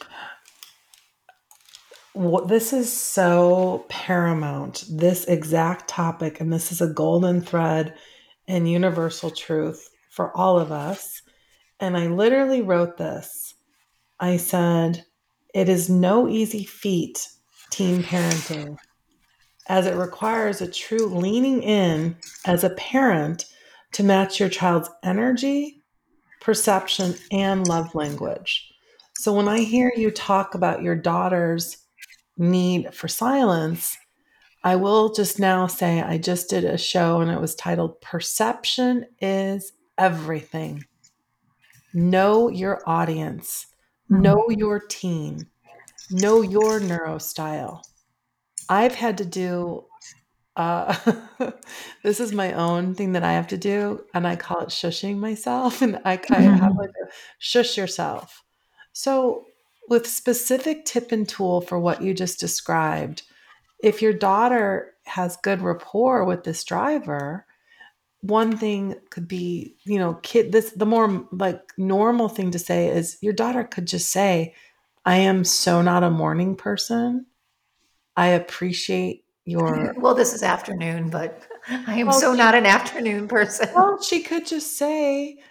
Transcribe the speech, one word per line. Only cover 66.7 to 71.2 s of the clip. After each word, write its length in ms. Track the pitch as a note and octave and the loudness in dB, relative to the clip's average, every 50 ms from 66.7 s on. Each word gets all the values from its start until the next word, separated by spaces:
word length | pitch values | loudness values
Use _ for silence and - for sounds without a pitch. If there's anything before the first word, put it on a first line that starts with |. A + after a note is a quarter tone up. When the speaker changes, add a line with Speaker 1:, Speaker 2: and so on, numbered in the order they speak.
| F3+ E3 A#3+ C#4+ D4+ D4 - - D3 C#3+ C#3 C#3+ D#3+ G3 - _ _ _ _ _ _ - - - _ _ _ _ _ _ | -4 -2 0 0 -2 -2 -4 -4 -6 -6 -6 -8 -10 -10 -14 _ _ _ _ _ _ -20 -20 -20 _ _ _ _ _ _
Speaker 1:
one 360 | - F#3+ G#3 A3 A3+ A3+ A3 | -2 0 2 2 2 2 0
thing 380 | G#3+ A3 G#3+ G#3 G3 G3 G3 - - - - | -2 -2 -2 -2 -2 -4 -6 -8 -10 -14 -16
could 160 | - F3 E3+ | -14 -12 -10
be, 480 | E3+ F#3 F3+ F3+ F3 F3 E3+ - - - _ - | -8 -8 -6 -4 -4 -6 -6 -8 -12 -16 _ -6
you 160 | G3 G#3 G3 | -2 0 0
know, 160 | F#3 E3+ E3 E3+ - | 0 0 -2 -4 -4
kid, 280 | - - A#3 G#3+ - | 0 2 2 4 4
this, 200 | F#3+ A3 A3 A3 | 4 2 2 0
the 160 | - F#3 G#3+ | -2 -2 0
more, 400 | G#3+ A#3 A3+ A3 G#3 F#3+ F3+ | 2 4 4 4 4 2 0